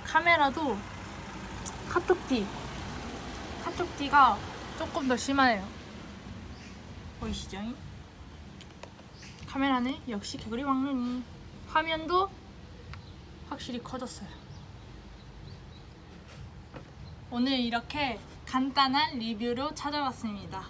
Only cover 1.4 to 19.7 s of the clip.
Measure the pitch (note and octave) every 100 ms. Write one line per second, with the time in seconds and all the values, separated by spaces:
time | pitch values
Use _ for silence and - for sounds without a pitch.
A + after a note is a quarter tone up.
1.4 | - - - - - F4 F4 F4+ - B3
2.4 | G3 - - - - - - - - -
3.4 | - - - F4 F4 - C#4+ C4 B3+ G3+
4.4 | - - - - - - C4+ A#3+ B3+ C#4
5.4 | C4 G#3+ G3 - - - - - - -
6.4 | - - - - - - - - A3+ G#3
7.4 | - F#3+ G#3+ C#4 - - - - - -
8.4 | - - - - - - - - - -
9.4 | - C#4 C#4 C4 B3 D#4 C4 G#3 G3+ -
10.4 | A3 A#3 C#4 C4 C4+ C4+ B3 B3 A#3+ -
11.4 | - - - D#4 D#4+ D#4+ D#4+ F4+ G4 -
12.4 | - - - - - - - - - -
13.4 | - C#4 - A#3+ - B3+ B3 - G3 -
14.4 | - - - - - - - - - -
15.4 | - - - - - - - - - -
16.4 | - - - - - - - - - A#3+
17.4 | B3 C4+ A#3+ A#3 A#3 D4+ C#4+ G#3+ - -
18.4 | - B3+ C4+ C4 C4+ C4+ D#4 C#4+ A3+ G#3+
19.4 | A#3+ A#3+ C#4+